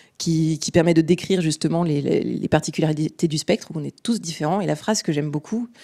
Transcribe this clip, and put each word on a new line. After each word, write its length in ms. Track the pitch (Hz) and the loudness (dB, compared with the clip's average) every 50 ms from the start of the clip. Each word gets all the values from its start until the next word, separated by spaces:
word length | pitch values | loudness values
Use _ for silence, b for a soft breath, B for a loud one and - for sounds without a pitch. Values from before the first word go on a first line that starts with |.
| B B B | B B B
qui, 440 | - - 170 165 160 160 156 160 147 | -6 -2 0 2 2 2 2 0 -2
qui 100 | - - | -2 2
permet 240 | - 175 160 170 170 | 2 4 4 6 6
de 60 | 165 | 4
décrire 400 | 160 156 180 165 - - 190 185 | 4 4 2 2 2 0 0 2
justement 420 | 165 160 151 - - 151 165 170 | 2 0 0 0 -2 0 0 0
les, 180 | 175 165 147 143 | 0 0 0 0
les, 200 | 135 - 165 - | 0 2 0 0
les 280 | - - - - - - | 0 -2 -2 -4 0 2
particularités 800 | - 151 - - - - 160 156 156 147 156 - - - 185 | 2 2 2 -2 -2 0 0 0 0 0 -2 -4 -2 -2 -2
du 100 | 160 156 | 0 0
spectre, 360 | 151 - - 196 226 - - 165 | -2 0 0 -2 -2 -2 -6 -10
où 60 | 160 | -8
on 20 | |
est 200 | 143 139 - _ - | -8 -8 -10 _ -4
tous 160 | 233 233 202 | -4 -4 -4
différents. 400 | 180 165 156 - 156 151 180 208 | -4 -8 -6 -4 -2 -2 0 0
Et 60 | 185 | 0
la 100 | 151 151 | -2 -4
phrase 260 | 147 - 208 220 - | -2 -2 -2 -2 -2
que 80 | - - | -2 -2
j'aime 180 | 151 147 151 151 | -2 -2 -2 -2
beaucoup, 400 | 143 143 - - 214 233 240 233 B B | -4 -6 -6 -6 -6 -6 -6 -8 B B